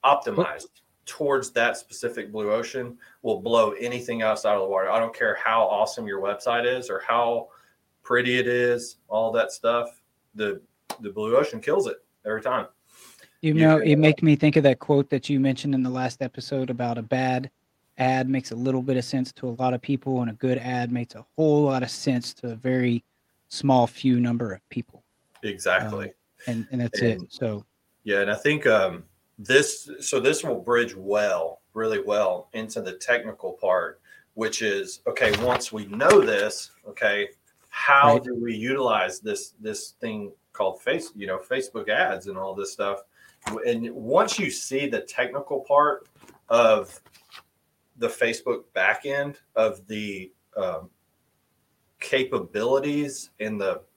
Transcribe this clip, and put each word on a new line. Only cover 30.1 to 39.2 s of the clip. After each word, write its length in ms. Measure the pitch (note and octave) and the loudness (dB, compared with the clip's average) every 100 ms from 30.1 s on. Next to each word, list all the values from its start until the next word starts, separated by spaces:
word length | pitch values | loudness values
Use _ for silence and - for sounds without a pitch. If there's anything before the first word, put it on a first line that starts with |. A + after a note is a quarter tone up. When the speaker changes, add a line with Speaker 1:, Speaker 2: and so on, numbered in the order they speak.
| C3 | 0
Speaker 1:
this 240 | B2+ D3+ | 2 0
will 160 | D#3+ A#2+ | -2 -6
bridge 360 | - A#2+ A2+ F#2+ | 0 0 0 -6
well, 680 | F#2+ G#2 G#2 F2 E2 - _ | -2 0 2 0 -4 -8 _
really 280 | A2 A2+ G#2 | -6 -2 -2
well 480 | G2 G#2 G2 F2+ - | 0 0 2 -2 -6
into 280 | A2+ A2 - | -10 -8 -8
the 120 | F#2 | -8
technical 600 | F2+ - A#2+ A2 G#2+ - | -10 -2 -2 -2 -10 -12
part, 480 | - G2 F#2 E2 - _ - _ | -4 0 0 0 -10 _ -20 _
which 300 | - A2 - | -6 -6 -2
is, 380 | A2 G2 F#2+ - - | -2 -2 -6 -6 -6
okay, 260 | - A#2+ G2+ | 0 0 2
once 280 | B2 B2 - | 0 -2 -4
we 140 | G#2+ G2+ | -10 -10
know 340 | G#2 D3 F#3+ | 0 6 6
this, 500 | A#2+ G#2 G#2+ - - _ G#2 | 6 0 -2 -4 -14 _ -20
okay, 420 | G2+ A2 G#2 G2+ - _ _ _ | -4 -2 0 -4 -8 _ _ _
how 440 | - - C#3 C#3+ | -6 4 6 8
Speaker 2:
Right. 100 | C#3+ | 6
Speaker 1:
do 120 | B2 B2 | 2 -6
we 200 | A#2 A2 | -6 -4
utilize 640 | A#2 C3+ B2+ G#2+ F#2+ | -4 -2 0 0 0
this, 340 | F#2 | -4